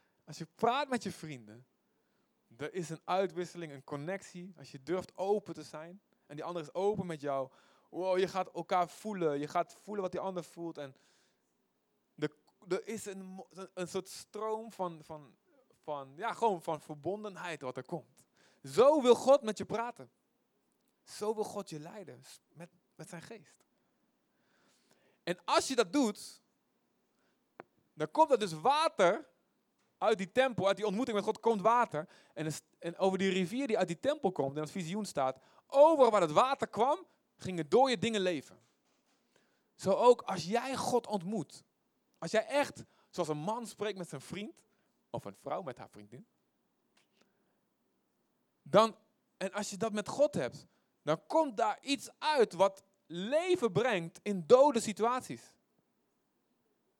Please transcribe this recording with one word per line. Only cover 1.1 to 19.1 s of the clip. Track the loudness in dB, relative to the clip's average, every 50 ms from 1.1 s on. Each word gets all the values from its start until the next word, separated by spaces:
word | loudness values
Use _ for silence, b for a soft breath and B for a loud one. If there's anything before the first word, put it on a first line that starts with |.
vrienden, | -8 -10 -10 -12 -12 -12 -14 -18 -20 -20 -20 _ _ _ _ _ _ _ _ _ _ _ _ _ _ _ _ _ -12
er | -10 -10 -8 -6
is | -8 -8 -8
een | -10 -8 _
uitwisseling, | -2 0 0 0 0 -2 -6 -8 -8 -10 -12 -14 -12
een | -14 -14 -12
connectie. | -10 -10 -8 -8 -8 -8 -10 -12 -14 -16 -16 -16 -16 -18
Als | -20 -20 -18
je | -18 -12 -8
durft | -6 -4 -4 -6 -8 -8
open | -6 -2 -2 -2 -2 -2 -6 -12
te | -14 -14
zijn | -16 -16 -16 -16 -16 -20 -20 _ _ _ _ _
en | -16 -14
die | -10 -10
ander | -8 -8 -8
is | -10 -8 -4
open | -2 -2 0 -2 -2 -4
met | -8 -8 -6
jou. | -4 -4 -2 -4 -4 -6 b b b b b b b b
Wow, | b -4 -2 0 2
je | 2 2
gaat | 0 0 -4 -6 -6 -8
elkaar | -10 -4 0 0 0 0 0
voelen. | -4 -10 -10 -8 -4 0 0 0 0 -2
Je | -4
gaat | -2 -2 -2 -2 -4 -6 -20
voelen | -14 -10 -6 -6 -6
wat | -4
die | -4 -6
ander | -6 -6 -6 -8 -10
voelt. | -10 -12 -12 -12 -12 -10
En | -12 -14 -14 -16 _ b b b b b b b b b b _ _ _ _ _ _ _ _ _ _ _ _ _
er, | -8 -8 -8 _ _ _ _ _ _ -10
er | -6 -6 -6 -6
is | -8 -10 -10 -10
een | -12 -14 -14 -14
mo-, | -16 -16 -18 -18 -18
een, | -18 -18 -18 -14 -10
een | -10 -8
soort | -6 -6 -8 -8 -8
stroom | -12 -18 -18 _ -10 -8 -6 -4 -4 -6 -8 -10
van, | -8 -6 -6 -6 -8 -10 -16
van, | -16 -18 -18 -18 -20 _ _ _ _ _ _ _ _ _ _ _
van, | -10 -10 -8 -10 -12 -12
ja, | -8 -6 -6 -2
gewoon | 2 2 2 2 0
van | -2 -6 -6 -6
verbondenheid | -8 -12 -12 -8 -6 -6 -6 -6 -8 -10 -10 -10 -10 -10 -10 -8
wat | -8 -8 -8
er | -8 -8
komt. | -8 -8 -10 -10 _ _ _ _ _ _ b b b b b b
Zo | 0 4 6 8 8 8 8
wil | 8 6